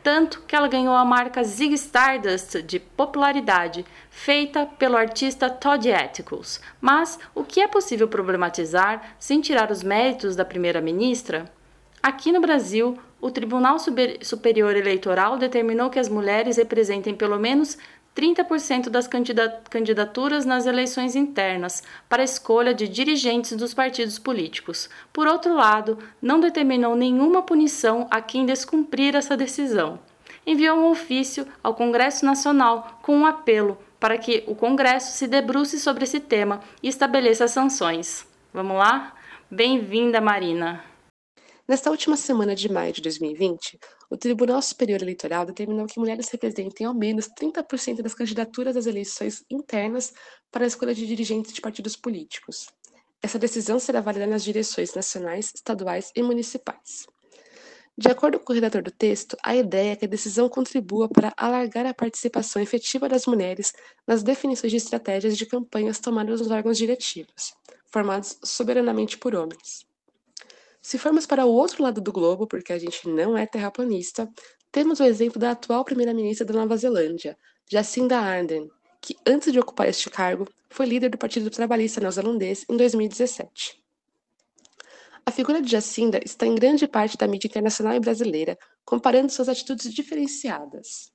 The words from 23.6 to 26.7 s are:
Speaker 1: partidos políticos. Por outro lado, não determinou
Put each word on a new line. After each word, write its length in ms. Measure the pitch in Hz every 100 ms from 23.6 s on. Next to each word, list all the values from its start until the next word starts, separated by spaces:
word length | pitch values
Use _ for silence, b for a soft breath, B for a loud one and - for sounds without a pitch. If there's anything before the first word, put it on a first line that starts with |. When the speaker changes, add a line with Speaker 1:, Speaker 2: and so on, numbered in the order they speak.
| 240
Speaker 1:
partidos 460 | 240 254 240 226 214
políticos. 720 | - 240 160 - - 170 - B B
Por 160 | - 302
outro 260 | 339 349
lado, 420 | 330 220 214 214 220 B B
não 200 | 240 311
determinou 560 | 330 330 277